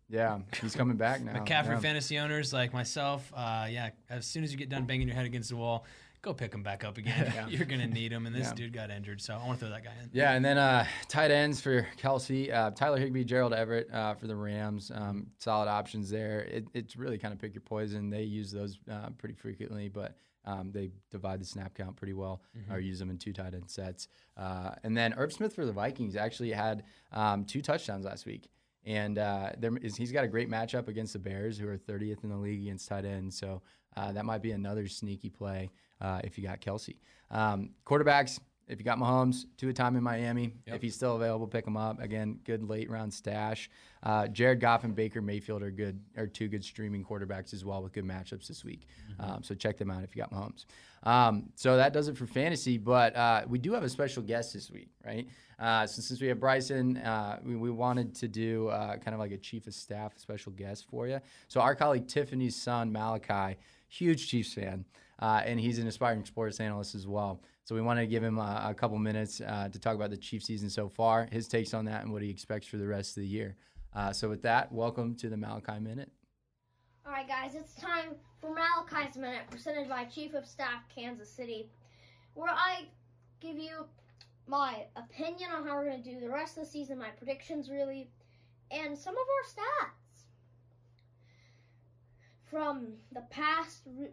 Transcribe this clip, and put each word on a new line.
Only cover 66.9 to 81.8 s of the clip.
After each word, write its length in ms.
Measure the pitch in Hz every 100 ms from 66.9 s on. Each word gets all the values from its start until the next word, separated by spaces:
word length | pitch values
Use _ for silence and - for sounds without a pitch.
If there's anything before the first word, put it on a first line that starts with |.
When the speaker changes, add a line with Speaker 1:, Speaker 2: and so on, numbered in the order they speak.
Speaker 1:
as 120 | 104 95
well. 340 | 101 101 90 - _
So 100 | -
we 80 | 113
wanted 180 | 113 120
to 40 | 113
give 160 | 113
him 140 | 113 110
a, 280 | 104 104 104
a 40 |
couple 220 | 104 117 107
minutes, 420 | 107 107 107 -
uh, 280 | 107 104 101
to 80 | 95
talk 160 | 117
about 160 | 110 104
the 60 | 98
Chiefs 300 | - 110 -
season 240 | 107 101
so 180 | 110 101
far, 400 | - 113 113 113
his 160 | 110 110
takes 260 | 117 110
on 100 | 113
that, 180 | 110 107
and 100 | 104
what 100 | 107
he 80 | 104
expects 360 | 98 - 107 -
for 100 | 107
the 100 | 101
rest 300 | 101 98 -
of 60 |
the 60 | 98
year. 280 | 107 104 101 _ - -
Uh, 180 | 104 98
so 160 | 101 107
with 140 | 107
that, 300 | 120 117 -
welcome 420 | 113 117 117 117 120
to 120 | 117
the 80 | 110
Malachi 420 | 104 107 107 107
Minute. 300 | 110 120 135 _ _ _ _ _ _ _ _ _ 285
Speaker 3:
All 60 |
right, 140 | 277 262
guys, 260 | 262 269
it's 200 | 302 302
time 400 | - 349 339 320 302 - -
for 140 | 311
Malachi's 640 | 320 330 339 339 294 277 254
Minute, 260 | 254 247 240
presented 380 | 240 320 294 262
by 160 | 254
Chief 280 | 240 - 302
of 120 | 294 -
Staff, 360 | - 262 240 -
Kansas 340 | 262 240 233 208
City, 380 | - 240 220 220 -